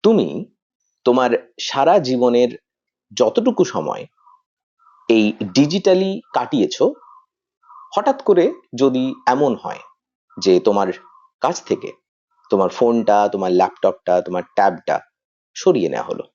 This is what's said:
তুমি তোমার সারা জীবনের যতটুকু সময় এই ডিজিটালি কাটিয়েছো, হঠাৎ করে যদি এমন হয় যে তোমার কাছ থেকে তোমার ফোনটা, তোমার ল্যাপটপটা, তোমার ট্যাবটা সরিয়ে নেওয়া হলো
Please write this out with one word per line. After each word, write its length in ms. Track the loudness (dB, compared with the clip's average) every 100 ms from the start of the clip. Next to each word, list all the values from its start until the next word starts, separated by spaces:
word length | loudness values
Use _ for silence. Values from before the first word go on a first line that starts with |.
তুমি 240 | 4 2 0 -6 -12 _ _ _ _ _ 0
তোমার 260 | 2 2 0 -4 -14 -8
সারা 280 | 0 4 2 2
জীবনের 420 | 0 2 2 0 -2 _ _ _ _ _ 0
যতটুকু 440 | 0 2 -2 0 -2
সময় 300 | -2 -6 -8 -12 _ _ _ _ _ _ _ _ _ _
এই 160 | 2 2 -2 -4 0
ডিজিটালি 560 | 0 2 2 2 0 -6 -6 -6
কাটিয়েছো, 480 | -4 -2 -2 0 -2 -2 -20 -20 _ _ _ _ _ -20 -8
হঠাৎ 240 | -4 -2 -2 2
করে 180 | 2 2 -2 _ 0
যদি 220 | 0 0 -4 -4 -2
এমন 180 | 0 0 -2
হয় 180 | -8 -14 -18 _ _ _ _ -4
যে 160 | 2 4 4
তোমার 220 | 0 -2 -6 -14 _ _ _
কাছ 140 | -6 -6 -6
থেকে 200 | -8 -8 -18 _ _ _ _ _
তোমার 180 | 0 0 0
ফোনটা, 400 | 0 2 2 2 2
তোমার 180 | -2 -2 0
ল্যাপটপটা, 560 | 0 0 -4 -2 -2 -2 -2
তোমার 160 | -8 -6 0
ট্যাবটা 380 | 0 -2 -6 -6 -8 _ _ _ _ -4
সরিয়ে 360 | 0 0 0
নেওয়া 160 | -4 -8
হলো 160 | -10 -12